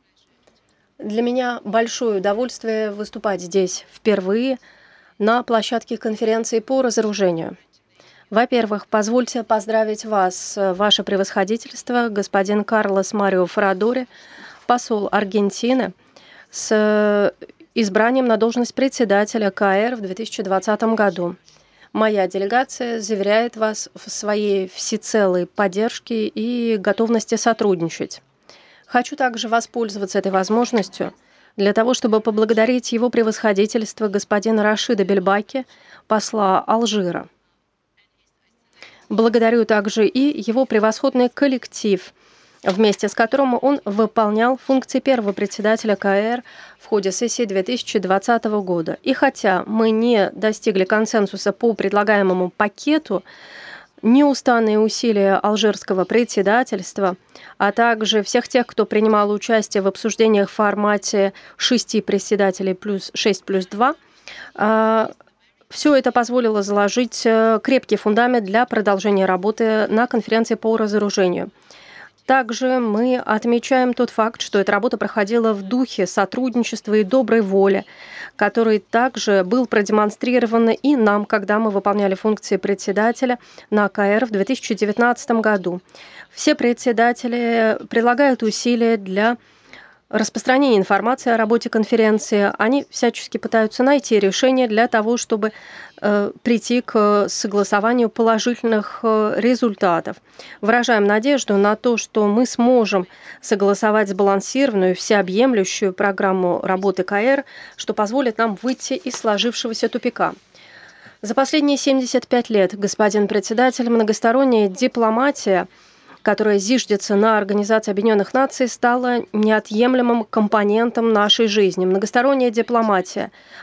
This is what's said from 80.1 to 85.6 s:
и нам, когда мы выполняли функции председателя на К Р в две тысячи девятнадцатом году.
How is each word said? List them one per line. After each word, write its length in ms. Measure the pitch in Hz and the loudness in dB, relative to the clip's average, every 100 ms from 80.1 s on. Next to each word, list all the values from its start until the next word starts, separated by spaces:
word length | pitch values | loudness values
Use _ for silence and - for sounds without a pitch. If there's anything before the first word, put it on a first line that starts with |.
| 208 240 247 226 233 226 | -2 0 0 2 2 2
и 260 | - 269 285 | 2 2 2
нам, 300 | 214 208 208 | 4 2 0
когда 340 | 214 196 208 | -4 0 0
мы 100 | 220 | 0
выполняли 460 | 196 202 202 202 190 | 0 0 0 0 0
функции 400 | 214 208 - 190 | -2 -4 -2 -4
председателя 840 | 202 196 - 196 226 233 254 240 - - - | -2 -4 -4 -2 0 0 -2 -4 -8 -20 -4
на 200 | 208 202 | 0 0
К 180 | - 202 | 0 0
Р 180 | 208 240 | 2 0
в 60 | |
две 140 | 208 196 | -2 -2
тысячи 280 | 262 - | -4 -4
девятнадцатом 680 | 214 208 208 240 240 - 233 | -4 -2 0 0 0 -2 0
году. 400 | 214 208 | 0 0